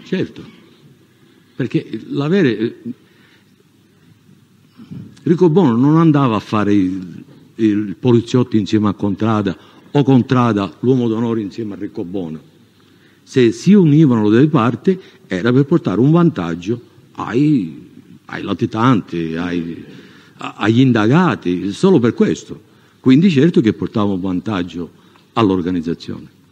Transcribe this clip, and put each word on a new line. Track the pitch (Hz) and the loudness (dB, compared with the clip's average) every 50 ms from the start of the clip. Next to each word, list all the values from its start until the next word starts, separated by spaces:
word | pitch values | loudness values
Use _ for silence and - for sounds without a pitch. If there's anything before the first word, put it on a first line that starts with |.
Certo, | - - 185 185 - - - - - - - - - - _ _ _ - _ _ _ _ _ _ _ _ _ _ _ _ _ | -12 -8 -6 -6 -6 -6 -10 -18 -20 -20 -20 -20 -20 -20 _ _ _ -20 _ _ _ _ _ _ _ _ _ _ _ _ _
perché | - 131 113 - 156 - - - 110 - - | -8 -6 -4 -4 -4 -4 -6 -10 -12 -10 -8
l'avere, | 135 143 143 151 180 202 175 127 110 101 | -6 -4 -2 0 0 2 2 0 0 -2
eh, | 110 - - - - - - _ _ _ _ _ _ _ _ _ _ _ _ _ _ _ _ _ _ _ _ _ _ _ _ _ _ _ _ _ _ _ _ _ _ _ _ - - - - - - - - - | -4 -6 -6 -8 -14 -14 -14 _ _ _ _ _ _ _ _ _ _ _ _ _ _ _ _ _ _ _ _ _ _ _ _ _ _ _ _ _ _ _ _ _ _ _ _ -20 -20 -20 -18 -18 -18 -20 -16 -4
Riccobono | - - 175 156 185 170 151 196 180 131 113 | -2 0 2 4 2 2 4 4 2 2 2
non | 117 131 147 156 | 2 2 2 4
andava | 160 170 165 151 147 139 123 110 | 4 4 2 2 2 0 0 -2
a | 101 | -4
fare | - - 110 107 104 101 101 | -4 -4 -4 -2 0 0 2
il, | 101 95 92 95 95 92 87 78 - - - - - - _ _ | 0 0 -2 -4 -8 -10 -14 -16 -18 -20 -20 -20 -20 -20 _ _
il | - 113 107 101 104 107 98 87 - | -2 0 0 0 0 -4 -6 -6 -4
poliziotto | - 127 120 117 110 - - 127 120 - - | 0 2 2 2 2 0 0 -2 0 0 0
insieme | 110 98 - - 107 107 104 | -2 -2 0 -2 0 0 -2
a | 92 | -2
Contrada | - - 101 95 - 107 113 110 107 101 95 85 - - - - - - - | -2 -4 -4 -4 -2 -2 -2 -2 -2 -2 -4 -6 -10 -14 -20 -20 -20 -8 -2
o | - 143 | 0 0
Contrada | 135 139 135 123 113 - 131 127 123 117 107 101 98 92 - _ | 2 4 4 4 4 2 0 2 2 2 0 -2 -4 -6 -8 _
l'uomo | - 120 135 127 120 | -2 0 0 0 0
d'onore | 117 110 110 120 117 113 113 | -2 -2 -2 -4 -4 -4 -4
insieme | 107 92 - - 117 104 95 | -6 -8 -10 -10 -12 -10 -10
a | 90 | -12
Riccobono. | 101 98 - 117 101 85 95 101 87 80 80 78 - _ _ _ _ _ _ _ _ _ _ _ _ _ _ _ | -12 -12 -10 -10 -10 -8 -8 -8 -8 -8 -10 -14 -16 _ _ _ _ _ _ _ _ _ _ _ _ _ _ _
Se | _ - - 131 123 113 | _ -4 0 2 2 2
si | 101 - - 175 | 2 0 2 4
univano | 202 208 180 151 143 156 165 135 123 110 107 104 | 6 6 6 6 6 6 4 4 4 2 2 2
le | 107 117 | 4 4
due | 143 156 | 4 4
parti | 151 131 110 123 120 107 - 190 185 185 - - - _ _ - | 2 2 2 0 -2 -2 -2 -2 -2 -2 -4 -18 -20 _ _ -8
era | 95 90 90 120 | -6 -2 0 2
per | 123 135 143 | 2 2 2
portare | - 175 156 - 120 92 95 | 2 0 0 0 0 0 2
un | 123 143 | 2 4
vantaggio | 160 175 170 165 - 101 87 85 82 87 85 98 123 117 - - _ _ _ _ | 4 4 4 2 0 -2 -6 -6 -8 -8 -6 -6 -8 -8 -10 -18 _ _ _ _
ai, | _ - 87 87 104 127 147 151 151 123 90 80 71 - - - - - - - - - _ | _ -12 -8 -4 -2 0 2 2 0 0 -2 -4 -10 -16 -20 -20 -20 -20 -20 -20 -20 -20 _
ai | - - 85 | -14 -12 -10
latitanti, | 85 92 101 - 120 101 - 110 113 131 127 95 - - - 85 82 80 80 | -8 -6 -6 -4 -4 -4 -2 0 0 2 2 0 -2 -6 -6 -6 -6 -6 -6
ai, | 82 87 90 87 87 82 85 76 76 - - - - - - - - - _ _ - | -6 -6 -6 -6 -6 -6 -8 -10 -14 -16 -20 -20 -20 -20 -20 -20 -20 -20 _ _ -16
a-, | - 135 - | -16 -14 -10
agli | - 110 104 113 120 | -4 -2 0 4 4
indagati, | 135 131 117 113 104 110 135 175 185 160 110 87 - 87 90 87 90 98 | 4 4 4 2 2 2 4 2 2 2 -2 -4 -4 -4 -4 -4 -4 -6
solo | 98 - - 196 190 143 | -4 0 2 2 4 4
per | 113 117 110 | 2 2 0
questo. | - 214 151 80 - - - - 71 - _ _ _ _ _ _ _ | 0 0 -2 -2 -6 -8 -16 -18 -20 -20 _ _ _ _ _ _ _
Quindi | - 131 131 147 175 208 | 2 4 4 6 6 4
certo | 156 131 143 175 175 185 | 4 4 2 2 2 2
che | 127 107 | 2 0
portava | 95 - 95 - - 113 104 101 | 0 -2 -4 -6 -4 -2 -2 -2
un | 98 90 | -2 -4
vantaggio | 92 95 90 90 - 110 110 92 87 87 82 87 85 76 _ _ _ _ _ _ _ _ | -4 -4 -6 -6 -6 -6 -6 -6 -6 -8 -10 -12 -12 -14 _ _ _ _ _ _ _ _
all'organizzazione. | - 117 113 98 95 92 82 87 92 87 78 85 82 - - - 98 - - - _ _ _ _ | -2 0 0 2 2 0 -2 -4 -4 -4 -4 -6 -8 -8 -10 -14 -14 -14 -16 -20 _ _ _ _